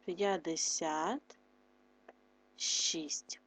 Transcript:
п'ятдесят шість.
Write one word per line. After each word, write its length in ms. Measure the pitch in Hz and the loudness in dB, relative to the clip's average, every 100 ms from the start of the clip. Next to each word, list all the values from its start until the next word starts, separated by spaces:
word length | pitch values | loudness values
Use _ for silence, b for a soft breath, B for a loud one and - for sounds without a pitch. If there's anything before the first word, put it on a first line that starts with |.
п'ятдесят 1300 | - 175 202 190 160 160 - - 160 156 165 269 _ - _ _ _ _ _ - - - _ _ _ - | -6 0 2 2 0 0 0 0 0 0 0 -2 _ -20 _ _ _ _ _ -20 -20 -20 _ _ _ -6
шість. 840 | - - - 170 151 - - - | 0 2 2 0 -2 -6 -8 -16